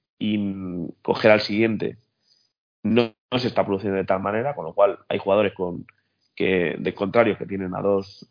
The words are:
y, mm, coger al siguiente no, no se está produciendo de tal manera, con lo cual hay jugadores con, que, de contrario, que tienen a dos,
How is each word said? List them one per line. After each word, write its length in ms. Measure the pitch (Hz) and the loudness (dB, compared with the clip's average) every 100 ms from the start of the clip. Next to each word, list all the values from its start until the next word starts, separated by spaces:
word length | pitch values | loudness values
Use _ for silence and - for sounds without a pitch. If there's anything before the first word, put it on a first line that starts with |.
| _ - | _ -6
y, 200 | 107 104 | -2 -2
mm, 520 | 101 98 92 87 82 - | -2 -4 -6 -6 -8 -8
coger 300 | - 95 110 | -4 2 6
al 100 | 107 | 4
siguiente 560 | - 104 113 107 113 - _ _ _ _ _ _ _ _ | 4 0 0 0 -4 -8 _ _ _ _ _ _ _ _
no, 300 | 107 113 117 107 - | 0 2 2 -2 -6
no 80 | 127 | -4
se 80 | 120 | -2
está 180 | 104 98 | -2 -2
produciendo 320 | 98 101 98 | -2 -2 -2
de 80 | 92 | 0
tal 160 | 95 | -2
manera, 340 | 98 107 135 139 | -2 -2 -4 -6
con 100 | 82 | -4
lo 80 | |
cual 260 | 92 101 - - | 2 4 2 -4
hay 120 | 101 | -4
jugadores 340 | 98 101 101 | 2 2 2
con, 320 | - 90 87 - _ _ _ _ - | 0 -6 -6 -12 _ _ _ _ -4
que, 400 | - 92 82 - | 0 2 0 -2
de 160 | - | -6
contrario, 440 | - 98 117 113 95 | -4 0 2 2 0
que 80 | 87 | -6
tienen 300 | 98 92 95 | -6 -6 -2
a 60 | |
dos, 460 | 98 98 98 - - | 0 0 -2 -14 -14